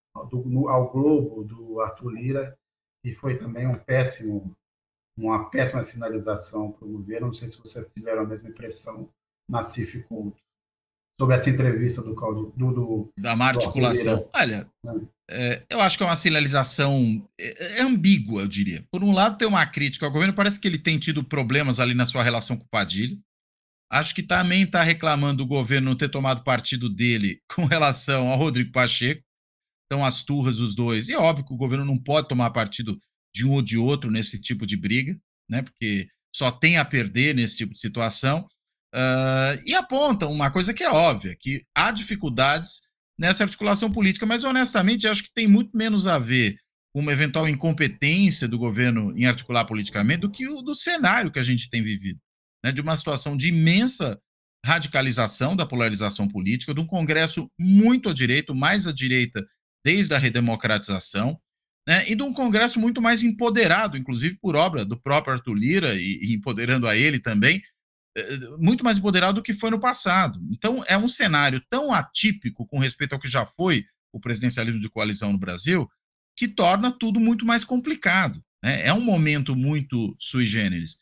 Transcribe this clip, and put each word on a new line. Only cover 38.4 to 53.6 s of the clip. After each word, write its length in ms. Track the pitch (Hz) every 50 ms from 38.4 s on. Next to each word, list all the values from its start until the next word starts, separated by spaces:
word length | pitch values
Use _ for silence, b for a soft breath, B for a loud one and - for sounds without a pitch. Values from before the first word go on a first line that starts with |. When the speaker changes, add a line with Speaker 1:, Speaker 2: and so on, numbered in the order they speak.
| 196 - _ _ _ _ _ _ _ _
Speaker 2:
Ah, 640 | - 127 131 131 131 131 131 131 131 131 135 135 143 - -
e 120 | - 294
aponta 500 | 370 370 - 262 269 294 294 240 202 180
uma 240 | 147 151 151 143 139
coisa 240 | - 185 185 190 233
que 100 | - 359
é 60 | 330
óbvia, 480 | 254 156 170 165 131 101 - 92 87 -
que 240 | - 135 135 139 - _ _ -
há 140 | 165 220
dificuldades 920 | 233 202 208 - 220 202 202 147 120 113 131 139 147 160 165 - - - - _ _ _ _ _ _ -
nessa 240 | 156 175 185 - 208
articulação 480 | 196 - - 208 208 202 202 226 220
política, 340 | 196 226 202 190 190 - 233
mas, 180 | 214 233 240 247
honestamente, 640 | 269 254 262 262 254 - 220 180 196 233 214 208 220
acho 160 | 214 202 -
que 100 | - -
tem 140 | - 226 208
muito 300 | 202 220 240 240 - 220
menos 300 | 220 226 208 202 185 190
a 100 | 170 147
ver 400 | 120 113 127 127 117 101 101 - _ _ _ _ _ _ -
com 80 | 143
uma 100 | 147 147
eventual 360 | 143 135 156 147 127 165 156 156
incompetência 1000 | 147 139 - 165 156 156 151 131 - - - 143 160 185 202 190 - - - 117
do 100 | 117 117
governo 580 | 120 120 104 107 123 123 117 113 107 101 -
em 120 | - 123 127
articular 380 | 120 123 - - 123 120 113
politicamente 560 | - 110 107 104 - - 107 101 107 156 175
do 100 | 180 202
que 160 | 202 - 262 269
o 160 | 302 277 247
do 100 | 277 294
cenário 580 | - - 339 349 330 262 180 202 247 214 180
que 80 | - 143
a 40 | 123
gente 260 | 123 127 117 - -
tem 140 | - 117 110
vivido, 360 | 107 107 98 98 95 87 - _ _ _ _ _ _ _ _ -
né? 60 | 123
De 100 | 139 131
uma 160 | 147 160 160 151
situação 400 | - 165 147 139 - 147 143 139
de 120 | 131 175
imensa 720 | 170 165